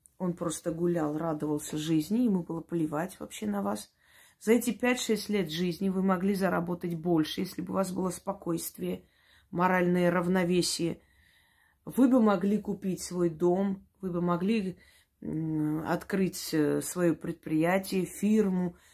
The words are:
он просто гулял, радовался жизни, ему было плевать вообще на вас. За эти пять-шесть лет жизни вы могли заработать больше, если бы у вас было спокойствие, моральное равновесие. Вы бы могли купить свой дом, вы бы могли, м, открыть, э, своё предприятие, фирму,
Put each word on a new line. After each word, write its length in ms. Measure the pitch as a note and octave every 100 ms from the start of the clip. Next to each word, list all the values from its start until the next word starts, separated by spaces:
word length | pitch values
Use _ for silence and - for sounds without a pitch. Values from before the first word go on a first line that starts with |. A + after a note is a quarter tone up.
| _ -
он 160 | F3+
просто 380 | E3+ E3+ - F3
гулял, 460 | E3 F3 E3+ D3+ D#3
радовался 600 | E3 D3+ D3+ D3+ - D#3
жизни, 440 | D#3 D#3+ D#3 A3+
ему 220 | A#3+ F#3+
было 180 | E3 E3
плевать 580 | - E3+ D#3 D3 F#3 -
вообще 260 | - - G#3+
на 160 | G3+
вас. 300 | G3+ G#3 - _ _ - - _
За 140 | G#3+
эти 180 | A#3 A#3+
пять-шесть 580 | - B3 B3 - G#3 -
лет 220 | G#3 D#3+
жизни 380 | D#3+ F3+ E3 G3
вы 120 | F#3
могли 320 | F#3+ F3+ G3
заработать 600 | G3 F#3 F3+ E3+ F3 F3 E3
больше, 460 | E3+ D#3+ D#3 -
если 200 | F#3 -
бы 120 | F3+
у 20 | F#3
вас 160 | F3+
было 180 | F#3 F#3
спокойствие, 960 | F3+ G3 G3 F3 E3 - - F3+ F#3 - _ _ _ _
моральное 600 | E3 F#3 F#3 F3 F3+ F3
равновесие. 920 | F3+ F3 F#3 F3 F3+ E3 - E3+ - _ _ _ _ _ _ _ _ -
Вы 220 | A3 B3+
бы 140 | B3+
могли 360 | G#3+ F#3+ G3+ G#3+
купить 440 | G#3 G3+ F#3+ E3+
свой 280 | - F3 F3
дом, 560 | D#3 F3 F3+ G3+ F#3+ - _
вы 80 | F#3+
бы 120 | F3
могли, 560 | F3 F3 F#3+ A3+ F#3+ F3 _ _ _ _
м, 640 | - D#3 D#3+ D#3 D3+ D#3 C#3+
открыть, 640 | E3+ - F#3+ F#3 - -
э, 280 | D#3 D3 D3
своё 320 | C#3+ F3+ F3
предприятие, 920 | D#3 E3+ D#3+ - D#3 E3 F#3+ F#3+ F#3+ E3+
фирму, 720 | - G#3 G#3+ G3 F#3 F3+ - _